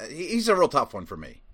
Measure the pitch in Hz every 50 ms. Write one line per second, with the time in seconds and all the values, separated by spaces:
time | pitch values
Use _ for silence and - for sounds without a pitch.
0 | 110 - 139 160 185 165 226 233 208 226 202 180 170 131 147 139 113 - - 95
1 | 87 - 98 80 73 65 58 - - -